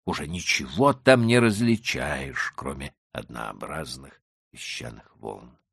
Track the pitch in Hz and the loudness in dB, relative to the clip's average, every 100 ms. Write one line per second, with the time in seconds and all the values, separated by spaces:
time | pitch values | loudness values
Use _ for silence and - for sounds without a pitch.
0 | - 78 73 87 80 - 65 80 139 135 | -6 -6 -6 -6 -2 -2 -2 2 2 4
1 | - 131 113 120 117 104 120 113 - - | 6 6 6 6 6 4 2 2 0 -4
2 | 127 65 67 - - - 64 69 69 - | -4 -6 -6 -6 -6 -6 -10 -8 -10 -14
3 | _ - - 58 55 50 58 73 71 64 | _ -14 -12 -10 -10 -10 -10 -8 -10 -12
4 | 67 - _ _ _ - - - 58 57 | -18 -20 _ _ _ -16 -12 -10 -12 -14
5 | - 53 53 50 58 _ _ | -20 _ -14 -14 -16 _ _